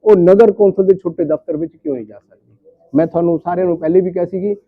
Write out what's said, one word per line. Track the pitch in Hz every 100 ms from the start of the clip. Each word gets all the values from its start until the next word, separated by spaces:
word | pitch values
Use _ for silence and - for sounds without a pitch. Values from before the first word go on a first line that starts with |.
ਉਹ | 220 202
ਨਗਰ | 175 196 226
ਕੌਂਸਲ | 202 202 185 190
ਦੇ |
ਛੋਟੇ | 190 175 165
ਦਫ਼ਤਰ | 151 151 - 151
ਵਿੱਚ | 160 _
ਕਿਉਂ | 156
ਨਹੀਂ | 127 107
ਜਾ | 101
ਸਕਦੀ? | _ _ _ _ _ _ _
ਮੈਂ | 139 160
ਤੁਹਾਨੂੰ | 170 170 165
ਸਾਰਿਆਂ | 175 175 185
ਨੂੰ | 165
ਪਹਿਲੇ | 156 180
ਵੀ | 180
ਕਿਹਾ | 180
ਸੀ | 175 190
ਕਿ | 202 202